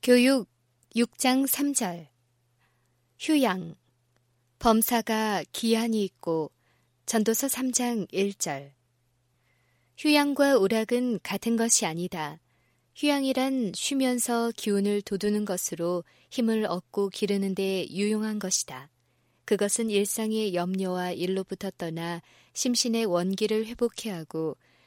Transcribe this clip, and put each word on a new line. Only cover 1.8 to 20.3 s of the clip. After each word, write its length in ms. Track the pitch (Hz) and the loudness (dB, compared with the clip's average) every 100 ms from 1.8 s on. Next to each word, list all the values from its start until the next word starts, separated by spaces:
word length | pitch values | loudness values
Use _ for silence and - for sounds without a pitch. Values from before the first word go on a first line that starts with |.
| 196 170 160 _ _ _ _ _ _ _ _ _ _ _ | -4 -6 -14 _ _ _ _ _ _ _ _ _ _ _
휴양. 560 | - 311 254 185 165 160 _ _ _ _ _ _ _ _ | 2 4 4 0 -6 -14 _ _ _ _ _ _ _ _
범사가 880 | 233 220 226 240 220 220 220 196 151 | 4 4 4 0 0 -2 0 -2 -2
기한이 500 | - 233 226 233 220 | -4 2 2 2 0
있고. 480 | 196 _ - 160 156 _ _ _ _ _ - | -2 _ -2 -2 -2 _ _ _ _ _ -2
전도서 400 | 226 214 226 269 | 0 2 0 0
삼 240 | 247 262 | -2 -2
장 380 | 240 247 233 180 | -2 -2 -2 -4
일 240 | - 202 | -2 -2
절. 400 | 190 175 139 139 _ _ _ _ _ _ _ _ _ _ _ _ - | -2 -6 -6 -10 _ _ _ _ _ _ _ _ _ _ _ _ -4
휴양과 600 | 302 294 285 277 277 262 | 4 4 4 4 4 6
오락은 640 | 190 226 220 240 247 220 | 4 2 0 0 0 -4
같은 340 | - 202 - 233 | -4 -4 0 0
것이 300 | 233 - 190 | 2 2 0
아니다. 540 | 160 175 175 151 156 _ _ _ _ _ - | -4 -6 -6 -8 -10 _ _ _ _ _ -4
휴양이란 760 | 294 285 269 262 262 269 220 - | 0 2 0 0 0 0 -2 -2
쉬면서 720 | - 277 262 247 233 233 233 233 | -4 0 2 0 0 0 0 -2
기운을 460 | - 202 202 208 | 0 0 2 0
돋우는 420 | 196 196 208 208 | -2 -2 0 0
것으로 580 | 208 180 - 165 170 180 170 _ _ | -2 -4 -4 -4 -2 -2 -6 _ _
힘을 360 | - 226 220 214 | -2 0 2 0
얻고 440 | 175 - - 202 | -2 -4 -2 -2
기르는 440 | - 202 202 196 | -2 -2 0 0
데 320 | 190 190 190 170 | -2 -2 -2 -4
유용한 520 | 180 208 214 214 214 | -2 0 0 -2 -4
것이다. 500 | 196 - - 127 139 _ _ _ _ _ | -2 -4 -4 -10 -14 _ _ _ _ _
그것은 440 | - 202 202 - 226 | -2 0 2 0 0
일상의 680 | 208 202 - 220 | 0 0 -2 -2